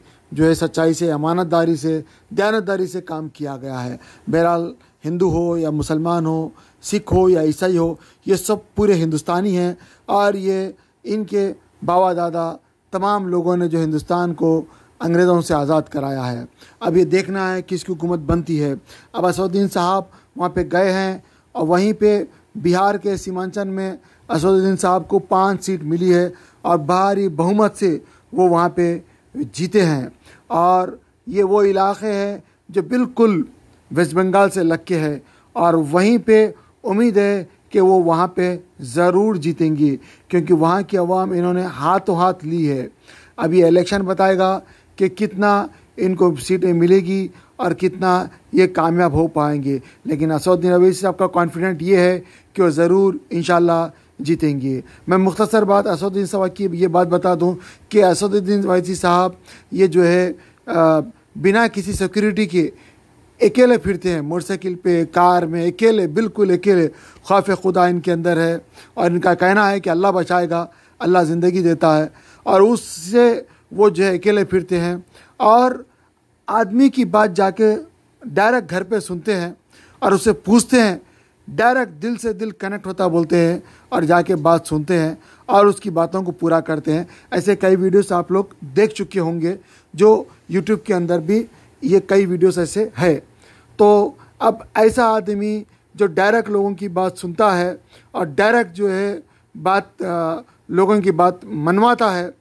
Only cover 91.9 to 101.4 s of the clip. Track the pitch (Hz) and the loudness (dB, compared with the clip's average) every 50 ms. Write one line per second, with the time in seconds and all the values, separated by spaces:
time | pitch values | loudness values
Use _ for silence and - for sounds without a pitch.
91.9 | 180 196 190 - 196 196 196 175 180 175 170 190 175 175 170 - - 202 220 214 | 2 2 2 2 2 2 2 0 0 2 2 2 2 0 -2 -4 -2 -4 -4 -4
92.9 | - - 170 180 151 139 - _ _ _ _ _ _ _ _ _ _ - 208 208 | -4 0 0 2 2 0 -4 _ _ _ _ _ _ _ _ _ _ 4 4 6
93.9 | 208 208 202 285 - - - - _ - - 226 226 226 - - - 208 220 220 | 6 4 4 0 -4 -10 -18 -20 _ -2 0 0 0 -2 -6 -6 0 2 2 4
94.9 | 220 254 240 226 220 220 185 190 208 202 202 214 214 214 202 - _ _ _ _ | 4 2 2 2 0 0 -2 -4 -4 -4 -4 -4 -4 -6 -8 -12 _ _ _ _
95.9 | - 156 208 196 156 180 190 202 220 233 220 208 208 202 196 202 202 165 196 202 | -4 -2 -2 -2 0 0 2 2 2 0 0 0 -2 -2 -2 -2 -4 -6 -8 -8
96.9 | 170 185 185 185 180 - - 180 170 - 220 208 190 175 175 180 180 - _ _ | -4 -4 -4 -4 -4 -6 -10 -8 -2 0 2 2 2 2 0 -2 -4 -8 _ _
97.9 | - - _ _ - 254 175 160 139 139 202 214 233 240 233 175 165 180 202 202 | -20 -20 _ _ -8 -6 -6 -4 -2 0 2 2 2 2 0 -2 -4 -4 -4 -2
98.9 | 190 190 196 202 202 170 - _ _ _ _ _ - - 156 185 190 196 196 - | -2 -2 -4 -4 -6 -8 -12 _ _ _ _ _ -18 -8 -4 -2 -2 -2 -2 -6
99.9 | _ - 202 185 170 170 170 160 165 165 247 _ _ _ _ - - 175 190 190 | _ -10 -8 -6 -4 -4 -4 -4 -6 -8 -10 _ _ _ _ -4 0 0 2 2
100.9 | 214 208 185 190 180 160 175 180 180 180 | 2 2 2 0 2 2 2 2 0 -2